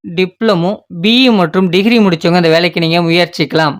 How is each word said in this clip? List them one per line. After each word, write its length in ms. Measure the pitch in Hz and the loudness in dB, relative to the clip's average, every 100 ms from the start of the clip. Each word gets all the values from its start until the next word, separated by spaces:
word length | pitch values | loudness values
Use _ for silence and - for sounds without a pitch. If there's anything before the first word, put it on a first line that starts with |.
| - | -8
டிப்ளமோ, 580 | 170 185 _ 226 180 170 - _ 175 | -4 -4 _ 0 0 -2 -4 _ -4
பி 160 | 196 240 | 0 2
இ 100 | 262 | 2
மற்றும் 360 | 214 170 185 190 | 2 0 0 0
டிகிரி 300 | 180 208 240 | 0 2 2
முடிச்சவங்க 420 | 202 165 180 180 | 2 0 0 2
இந்த 120 | 165 | 2
வேலைக்கு 260 | 160 175 170 | 2 0 -2
நீங்க 220 | 165 170 | -2 0
முயற்சிக்கலாம் 760 | 170 170 170 - 151 156 156 | 0 0 -2 -4 -4 -2 -2